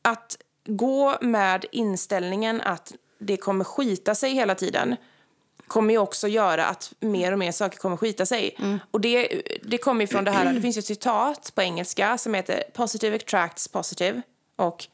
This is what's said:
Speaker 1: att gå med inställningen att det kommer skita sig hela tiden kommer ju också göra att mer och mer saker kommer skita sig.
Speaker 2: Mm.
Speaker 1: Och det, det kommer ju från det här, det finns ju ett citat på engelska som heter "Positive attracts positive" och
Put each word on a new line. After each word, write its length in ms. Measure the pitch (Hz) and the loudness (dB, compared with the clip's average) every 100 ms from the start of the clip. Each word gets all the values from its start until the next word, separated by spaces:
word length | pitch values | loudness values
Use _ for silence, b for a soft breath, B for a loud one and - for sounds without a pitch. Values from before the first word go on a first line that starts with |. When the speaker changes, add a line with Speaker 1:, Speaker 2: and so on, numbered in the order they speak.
Speaker 1:
att 340 | 233 - - - _ _ - | 0 0 -6 -14 _ _ -6
gå 500 | 208 247 269 277 269 | 0 2 4 4 4
med 440 | 240 220 190 185 - | 2 4 4 2 -2
inställningen 880 | 240 214 185 - 190 180 196 220 226 | -2 0 0 -2 -2 -2 -2 -2 -2
att 320 | 196 170 - - _ _ | -2 -4 -10 -20 _ _
det 180 | 208 202 | -4 -2
kommer 280 | - 190 | 0 0
skita 500 | - - 254 185 - | 0 -2 0 0 0
sig 180 | 214 269 | 0 0
hela 220 | 269 208 | 0 0
tiden 420 | 190 190 - 240 247 b b b b _ _ - | 0 0 0 0 -4 b b b b _ _ -2
kommer 280 | 220 214 | 2 4
ju 40 | 226 | 4
också 300 | 202 - 208 | 2 0 -2
göra 360 | 220 190 160 - | 2 2 2 0
att 260 | 185 - - | -4 -10 -6
mer 320 | 220 190 180 | -2 0 2
och 60 | 196 | 0
mer 140 | 175 | -2
saker 260 | - 196 - | -2 -4 -2
kommer 180 | 190 175 | -4 -2
skita 300 | 220 208 220 | -2 -2 0
sig. 300 | 233 202 - | 0 -2 -2
Speaker 2:
Mm. 200 | 202 202 - | -2 -2 -2
Speaker 1:
Och 100 | 220 | 0
det, 420 | 226 240 240 - - - | 2 2 2 -2 -6 -10
det 160 | 208 240 | -4 -2
kommer 220 | 277 233 | 0 0
ju 60 | 202 | 0
från 180 | 196 | 0
det 60 | 196 | 2
här, 220 | 196 180 | 2 4
det 80 | 254 | 2
finns 160 | 240 214 | 0 -2
ju 20 | |
ett 60 | 202 | -4
citat 640 | 208 247 214 262 294 - | -2 0 2 0 -2 -6
på 80 | - | -2
engelska 560 | 185 170 180 - 202 240 | 0 -2 -4 0 0 0
som 160 | 226 | 0
heter 300 | 196 185 - - | -2 0 -2 -4
"Positive 440 | - 226 214 214 214 | -4 -2 0 0 -2
attracts 520 | - 196 170 - - | 0 0 0 -4 -6
positive" 540 | 180 - 165 180 240 - _ _ - | -4 -4 -2 -2 -2 -10 _ _ -2
och 280 | 175 170 - | -2 -2 -16